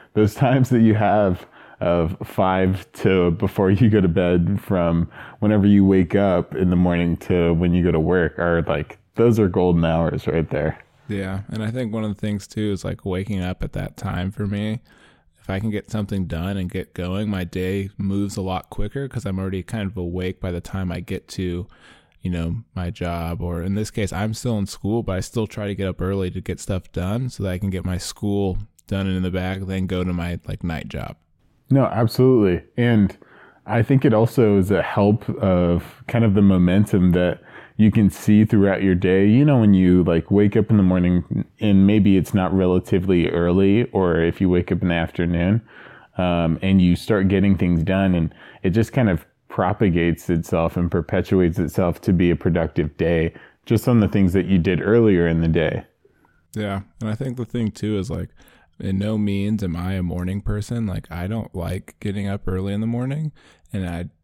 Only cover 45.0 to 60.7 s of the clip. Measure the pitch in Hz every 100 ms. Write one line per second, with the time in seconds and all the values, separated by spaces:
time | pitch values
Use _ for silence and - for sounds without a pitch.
45 | 82 - 85 85 90 113 - - - -
46 | - - 90 87 82 82 95 95 90 87
47 | - 107 95 98 101 90 92 85 78 95
48 | 95 90 78 - - - 95 95 113 -
49 | 113 87 - _ - - 90 117 104 85
50 | 85 82 - 85 82 87 82 - 87 87
51 | 80 95 87 95 87 85 80 - 90 87
52 | - 90 87 82 92 85 82 - 78 -
53 | 82 85 80 - - _ - 110 - 120
54 | 101 107 95 95 90 95 87 87 95 113
55 | 113 90 85 82 82 80 78 - - _
56 | _ _ _ _ _ 110 104 98 98 -
57 | 113 110 131 123 117 120 110 - 107 104
58 | 92 85 - _ - _ _ - 98 95
59 | 104 110 104 98 101 107 98 85 90 95
60 | 90 87 90 98 107 104 104